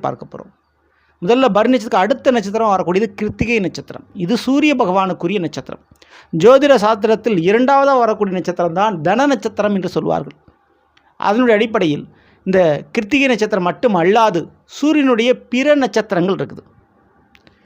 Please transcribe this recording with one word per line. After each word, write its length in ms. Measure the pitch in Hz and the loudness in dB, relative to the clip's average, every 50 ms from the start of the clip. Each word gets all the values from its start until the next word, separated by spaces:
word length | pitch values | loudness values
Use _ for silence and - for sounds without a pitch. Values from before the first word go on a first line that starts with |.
| - | -4
பார்க்க 260 | 139 127 - - - | -8 -8 -10 -16 -18
போறோம். 200 | - - - - _ _ _ _ _ _ _ _ _ _ _ _ _ _ | -18 -18 -20 -20 _ _ _ _ _ _ _ _ _ _ _ _ _ _
முதல்ல 300 | 175 180 240 262 262 240 190 | -2 0 2 2 2 2 2
பரணி 180 | 202 220 240 262 | 2 2 2 2
நட்சத்திரத்துக்கு 300 | 247 208 233 226 196 190 | 0 0 -2 0 0 0
அடுத்த 320 | 233 269 - - 294 247 | 0 -2 0 0 0 0
நட்சத்திரம் 380 | 233 185 202 196 220 226 214 190 | 0 -2 -2 -4 -2 0 0 0
வரக்கூடியது 360 | 185 156 170 180 196 226 208 202 - | 0 0 0 0 0 -2 -2 -4 -8
கிருத்திகை 420 | 208 208 202 - - 220 240 220 190 | -8 -8 -4 -4 -2 -2 0 -2 -2
நட்சத்திரம். 400 | 156 - 143 143 - - - - _ _ 202 175 | -4 -6 -10 -14 -16 -18 -20 -20 _ _ -8 -4
இது 120 | 170 240 - - | -4 -4 -2 -2
சூரிய 280 | 254 269 294 302 302 285 254 247 | 0 0 2 2 2 2 0 0
பகவானுக்குரிய 560 | 180 185 196 190 185 175 - 175 170 208 196 165 151 | 0 0 0 0 -2 -4 -6 -6 -4 -4 -4 -6 -6
நட்சத்திரம். 360 | - 135 - - - - _ _ - _ _ _ - - - _ | -8 -10 -12 -12 -16 -18 _ _ -20 _ _ _ -20 -20 -14 _
ஜோதிட 420 | - 160 175 233 262 269 285 277 269 202 202 | -4 4 6 6 6 6 6 4 4 4 4
சாஸ்திரத்தில் 520 | 214 226 208 208 214 220 214 - 240 214 170 160 185 | 0 0 0 0 0 0 0 0 -2 -2 0 2 2
இரண்டாவதா 480 | 208 233 254 254 277 277 277 277 269 247 233 | 2 2 2 2 2 2 4 2 2 2 2
வரக்கூடிய 320 | 220 214 208 208 196 190 185 | 0 0 -2 -2 -4 -4 -4
நட்சத்திரம் 380 | 160 180 175 - 175 170 165 185 | -6 -6 -4 -2 -4 -2 0 0
தான் 220 | 208 220 196 160 147 175 | -2 -2 -2 -2 -2 0
தன 220 | 202 240 277 285 269 | 0 2 0 0 0
நட்சத்திரம் 420 | 202 - 220 202 - - 208 208 190 | -2 -4 -6 -4 -2 -2 -2 -2 -2
என்று 180 | 175 165 - 160 | -4 -4 -4 -4
சொல்வார்கள். 400 | - 170 160 165 143 - - _ _ - _ _ _ _ _ _ _ _ _ _ _ _ _ _ | -2 -2 -4 -4 -6 -10 -16 _ _ -20 _ _ _ _ _ _ _ _ _ _ _ _ _ _
அதனுடைய 360 | - 190 208 240 254 240 214 202 | -2 -2 0 2 2 2 2 2
அடிப்படையில் 480 | 240 226 214 220 196 156 147 139 - - _ _ _ _ _ _ _ | 2 0 0 -2 -2 -2 -2 -4 -8 -14 _ _ _ _ _ _ _
இந்த 140 | 190 190 185 180 156 147 151 - - - | 0 2 2 4 2 2 -2 -4 -6 -6
கிருத்திகை 320 | 240 214 202 294 269 277 269 | -6 -2 0 0 0 2 0
நட்சத்திரம் 380 | 240 196 214 214 214 190 175 175 | 0 0 -2 -2 -2 -2 -2 -4
மட்டும் 280 | 156 - - 240 202 170 | -4 -2 -2 0 0 2
அல்லாது 400 | 165 185 214 240 226 214 170 170 - - - _ _ _ - | 2 2 4 4 2 2 2 -2 -6 -6 -16 _ _ _ -8
சூரியனுடைய 560 | - 277 302 311 302 277 262 247 220 233 254 247 247 - _ | -2 0 2 2 2 2 2 2 2 2 0 0 -2 -4 _
பிற 220 | 240 247 269 294 294 285 | -4 -2 2 2 2 2
நட்சத்திரங்கள் 560 | 262 - - 226 214 - 196 175 170 196 185 - | 0 0 0 -2 -2 0 -2 -2 0 0 -2 -4
இருக்குது. 240 | 139 101 - - - _ _ _ _ _ _ _ _ _ _ _ _ _ _ _ _ _ _ _ _ | -6 -10 -10 -18 -20 _ _ _ _ _ _ _ _ _ _ _ _ _ _ _ _ _ _ _ _